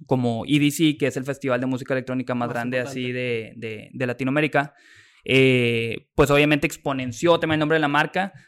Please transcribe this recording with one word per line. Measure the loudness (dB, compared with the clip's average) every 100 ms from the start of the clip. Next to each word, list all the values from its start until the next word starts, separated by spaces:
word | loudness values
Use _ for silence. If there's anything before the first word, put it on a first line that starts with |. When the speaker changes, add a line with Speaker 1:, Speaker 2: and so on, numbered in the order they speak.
| -2
Speaker 1:
como | 0 0 -2 0
E | 2
D | 2
C, | 2 2 2
que | -2
es | -2
el |
festival | -8 -6 -2 -2
de | -2
música | -4 -4
electrónica | -6 -4 -6 -4
más | -4 -4
Speaker 2:
Más |
Speaker 1:
grande | -4 -4 -4
Speaker 2:
importante. | -4 -6
Speaker 1:
así | -6
de, | -6 -4 -6 -8 -12
de, | -12 -12 -12
de | -6 -6
Latinoamérica, | -2 -2 0 2 0 -2 _ _ -20 -20 _
eh, | 2 4 6 4 2 0 -4 -8 _ 0
pues | 4
obviamente | 4 4 2 0
exponenció | -4 -6 -6 -6 -2 2 2
también | 2 0
el |
nombre | 2 2
de |
la | 2
marca, | 2 0 -2 -6 -8